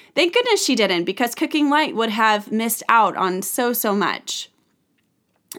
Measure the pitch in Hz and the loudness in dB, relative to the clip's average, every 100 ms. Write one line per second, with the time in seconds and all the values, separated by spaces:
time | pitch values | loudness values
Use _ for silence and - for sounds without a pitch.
0 | - - 349 480 494 415 - 254 196 175 | -8 0 2 2 2 0 2 2 2 2
1 | 175 190 240 - 311 311 294 294 302 208 | -2 -2 -2 -2 -4 0 2 2 0 -2
2 | 226 214 220 214 208 220 226 - - 233 | -2 2 2 2 0 -2 -2 -4 2 4
3 | 202 - 185 185 190 - 240 233 226 202 | 4 2 -2 -2 -4 -2 -2 0 0 0
4 | 170 90 - - - _ _ _ _ _ | 0 -4 -8 -10 -12 _ _ _ _ _
5 | _ _ _ _ _ | _ _ _ _ _